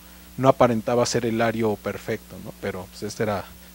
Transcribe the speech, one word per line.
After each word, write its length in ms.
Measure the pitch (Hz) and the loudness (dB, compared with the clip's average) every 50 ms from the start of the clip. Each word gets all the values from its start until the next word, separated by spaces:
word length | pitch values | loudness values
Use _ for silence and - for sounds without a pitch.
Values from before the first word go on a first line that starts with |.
| - - - - - - - | -16 -20 -20 -20 -20 -14 -4
no 120 | - 127 135 | 4 6 6
aparentaba 560 | 131 - 135 120 120 110 104 - 120 120 120 | 6 8 6 4 4 2 -2 0 0 2 2
ser 220 | - - 127 117 | 2 0 -2 -2
el 160 | 117 110 113 117 | 0 0 0 0
ario 340 | 117 110 113 113 110 104 | 0 0 0 0 0 -2
perfecto, 600 | - - 101 101 - - - 113 104 - - 95 92 92 | -2 -4 -6 -8 -6 -6 -6 -8 -8 -8 -12 -16 -16 -14
¿no? 100 | 113 - - - | -14 -14 -10 -8
Pero, 240 | 101 95 92 92 - | -8 -8 -8 -10 -14
pues, 120 | - - 107 | -12 -10 -10
este 220 | 104 - - 117 | -8 -6 -4 -4
era 200 | 107 104 95 - - - - - - - | -2 -2 -4 -6 -10 -14 -20 -20 -20 -12